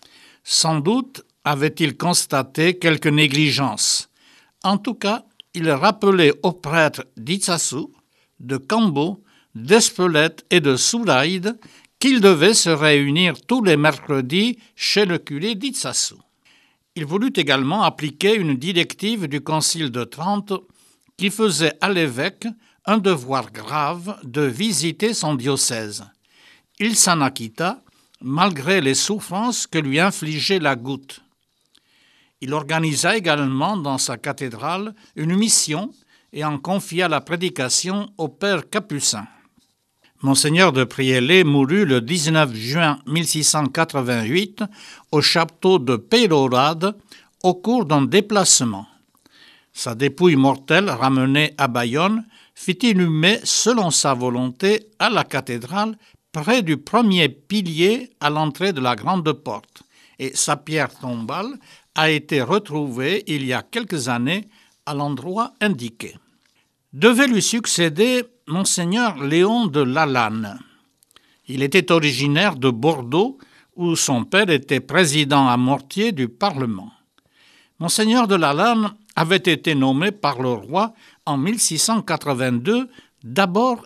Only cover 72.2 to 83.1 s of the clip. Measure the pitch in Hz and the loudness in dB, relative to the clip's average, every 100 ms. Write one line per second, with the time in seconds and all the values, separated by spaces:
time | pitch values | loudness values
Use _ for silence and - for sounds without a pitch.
72.2 | 143 147 202 151 131 117 143 156 120 147 | 0 2 0 0 0 0 0 -2 -2 0
73.2 | 233 269 - _ _ - 175 165 - 127 | 0 -4 -20 _ _ -6 -2 -2 0 -2
74.2 | 107 185 208 147 135 135 - 151 175 147 | 0 0 2 2 0 -4 0 2 2 2
75.2 | 147 143 135 120 127 135 - - 226 170 | 2 4 4 4 2 0 -4 -2 -2 0
76.2 | 123 - 202 143 127 101 101 - _ _ | -4 -2 -4 -2 -6 -6 -10 -20 _ _
77.2 | _ _ _ _ _ - 165 - 220 247 | _ _ _ _ _ -10 -4 0 2 4
78.2 | 226 190 156 143 220 226 208 - _ - | 4 4 2 2 2 2 0 -6 _ -2
79.2 | 160 190 180 151 170 147 131 135 190 208 | 2 2 2 0 0 0 2 2 0 -2
80.2 | 147 127 131 117 98 165 220 220 - _ | -4 -2 -4 -4 -4 -2 -2 -4 -20 _
81.2 | - 143 156 226 - 156 - 226 - 160 | -6 -2 -2 -2 -2 0 0 0 -2 -4
82.2 | 147 127 131 123 131 233 254 - - | -2 -2 0 0 0 -2 -2 -10 -20